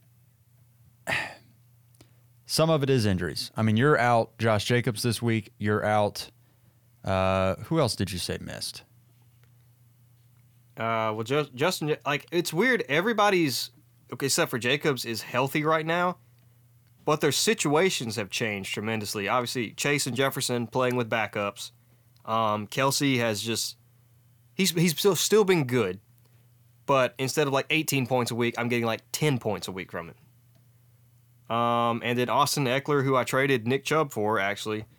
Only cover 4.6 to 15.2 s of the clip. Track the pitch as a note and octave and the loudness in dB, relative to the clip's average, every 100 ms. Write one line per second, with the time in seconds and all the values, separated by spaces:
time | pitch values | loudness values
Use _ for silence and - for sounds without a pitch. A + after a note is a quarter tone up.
4.6 | - A#2+ B2 G#2+ A#2+ G#2+ A#2 A2+ - - | 2 0 0 -2 -2 0 0 0 -2 -6
5.6 | G#2 G#2+ G#2+ G#2+ G#2 - - _ _ _ | -2 0 2 2 2 -2 -12 _ _ _
6.6 | _ _ _ _ - F#2+ F#2+ F#2+ F#2+ F2+ | _ _ _ _ -2 2 2 2 0 -2
7.6 | G#2+ E3 B2 - F#2 F#2 - F2 D#2+ - | -4 0 0 0 -4 -4 -6 -8 -10 -10
8.6 | - - - _ _ _ _ _ _ _ | -12 -12 -18 _ _ _ _ _ _ _
9.6 | _ _ _ _ _ _ _ _ _ _ | _ _ _ _ _ _ _ _ _ _
10.6 | _ - A2+ A2+ A2 G#2+ A2+ D3 D3 B2 | _ -6 -2 0 0 -2 -2 -2 -2 -2
11.6 | E3 - D3+ D3+ C3+ C#3+ - F3 - D#3+ | -2 0 -2 -2 -2 -4 -2 -4 -2 0
12.6 | B3 A#3 - D3 G#3 G#3+ G#3 F#3 D3+ A#2+ | 2 2 0 0 0 2 4 4 2 -2
13.6 | - - _ _ - B2+ C#3 - D#3 B2 | -8 -14 _ _ -16 -6 -2 0 0 0
14.6 | A#2+ D3 D#3+ B2+ A#2+ A2 | 0 0 0 -2 -4 -8